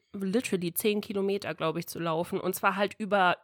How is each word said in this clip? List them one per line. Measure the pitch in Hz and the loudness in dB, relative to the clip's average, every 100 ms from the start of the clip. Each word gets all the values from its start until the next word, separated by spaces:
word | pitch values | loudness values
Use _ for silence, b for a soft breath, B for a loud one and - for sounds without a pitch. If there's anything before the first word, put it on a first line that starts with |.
| _ | _
literally | 202 190 226 - 180 175 | -6 0 0 0 -2 -2
zehn | - 214 208 | 0 0 0
Kilometer, | 202 196 196 196 - | -2 -2 0 -2 -4
glaub | 160 160 165 | -4 -2 -2
ich, | - | -6
zu | - | -4
laufen. | 165 160 175 190 | -2 -2 -2 -2
Und | 185 - | -2 2
zwar | 196 190 | 0 2
halt | 208 - | -2 -2
über, | 202 202 180 - | 0 4 4 4